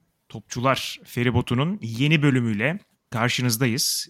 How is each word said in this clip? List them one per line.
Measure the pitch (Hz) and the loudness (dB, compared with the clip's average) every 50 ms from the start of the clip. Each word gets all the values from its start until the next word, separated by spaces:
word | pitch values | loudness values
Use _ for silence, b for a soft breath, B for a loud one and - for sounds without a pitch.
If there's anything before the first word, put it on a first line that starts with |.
| _ _ _ _ _ - | _ _ _ _ _ -18
Topçular | - 113 - - - 127 117 135 127 - - - - - - | -16 -16 -14 -12 -6 -2 0 2 2 0 -2 -8 -10 -12 -14
Feribotu'nun | - - 123 120 127 123 123 120 - 123 120 143 170 208 208 | -8 -4 0 2 2 2 2 2 0 0 0 0 0 -2 -4
yeni | - 113 113 113 139 151 160 156 | -6 -6 -4 0 2 2 4 4
bölümüyle | 143 147 127 127 120 113 107 101 113 143 175 202 _ _ _ _ _ - | 4 4 2 2 2 0 0 0 0 -2 -2 -4 _ _ _ _ _ -8
karşınızdayız. | - 110 117 120 - - 123 123 113 113 135 123 110 139 - - - - - - | -4 -2 0 0 0 0 0 0 0 2 0 0 0 0 -2 -2 -4 -4 -6 -10